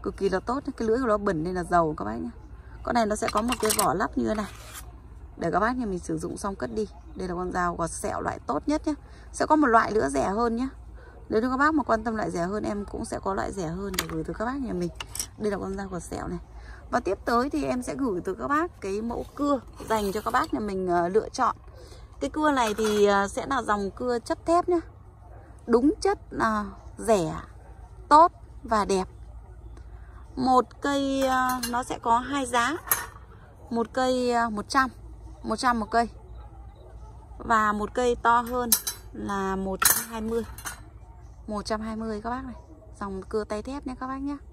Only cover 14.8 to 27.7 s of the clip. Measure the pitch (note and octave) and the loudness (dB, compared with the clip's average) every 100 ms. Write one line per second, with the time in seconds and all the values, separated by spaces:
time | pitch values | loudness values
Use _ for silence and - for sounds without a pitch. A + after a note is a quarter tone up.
14.8 | F3 - - - - - G#3+ G3+ F#3+ G3 | -4 -6 -12 -10 -10 -4 -4 -2 -4 -6
15.8 | G3 F#3 - - - F3 - - - - | -6 -8 -8 -8 -6 -8 -10 -16 -16 -16
16.8 | - A#3+ B3 G3+ - A#3+ C4+ D4+ C#4 B3+ | -2 -2 0 -4 2 2 2 0 0 -2
17.8 | B3 - C4+ F3+ F3+ F#3+ B3+ D4 E4+ - | -4 -2 -2 -2 -4 -4 0 0 0 -4
18.8 | G3 G3 A#3 A#3+ B3+ - C#4+ C#4 - - | -6 -4 -4 -6 -8 -2 0 0 -2 -16
19.8 | - A3 G3+ G3 A3+ B3 D#4 C#4+ G#3 F#3+ | 0 0 2 -2 0 0 0 -2 -2 -2
20.8 | F#3 F3 F3 G3 - - A#3 - - - | 2 2 4 2 2 0 0 0 -10 -18
21.8 | - - - - C#4+ D4+ D4+ C#4 A3+ G#3 | -18 -18 -18 -4 -4 2 4 4 2 2
22.8 | A3 G#3 G3+ G3+ G3 G#3+ - C4+ A3+ G#3 | 2 6 6 6 4 -2 0 -2 2 0
23.8 | G3 - B3 A#3+ - E4 - E4+ F4 F4 | 0 -4 0 0 0 -4 4 4 6 2
24.8 | - - - - - - - - - A#3 | 0 -16 -20 -20 -18 -18 -18 -16 4 6
25.8 | C4+ G#4+ G4 G4 - - A3+ G#3+ G3+ - | 6 4 2 2 -2 0 2 2 -2 -10
26.8 | - - G3 G#3+ D#3+ E3 - - - | -16 -8 4 4 4 -2 -10 -16 -18